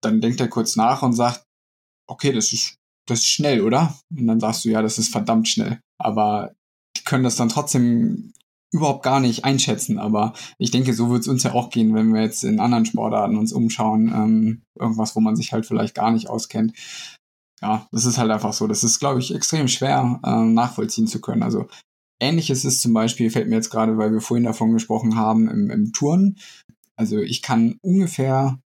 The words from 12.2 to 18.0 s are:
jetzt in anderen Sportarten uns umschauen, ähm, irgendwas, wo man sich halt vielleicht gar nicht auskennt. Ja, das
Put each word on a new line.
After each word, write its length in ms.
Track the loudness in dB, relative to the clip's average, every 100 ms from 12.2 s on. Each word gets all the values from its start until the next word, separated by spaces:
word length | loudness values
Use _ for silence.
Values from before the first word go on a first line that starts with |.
jetzt 200 | 0 -2
in 180 | -2 2
anderen 260 | 2 2 0
Sportarten 500 | 0 -2 0 0 0
uns 160 | 0
umschauen, 560 | 0 -2 0 0 2 2
ähm, 540 | 2 2 2 2 -2 _ -6
irgendwas, 360 | -4 -2 -2
wo 60 | 0
man 160 | 2 2
sich 160 | -2
halt 140 | -4 -2
vielleicht 280 | -2 -2
gar 160 | -2 0
nicht 180 | 0 -2
auskennt. 460 | -6 -6 -2 -2 -4 -16 -16 -16 -20 _ _ _ _
Ja, 260 | -4 -4 -4
das 140 | -4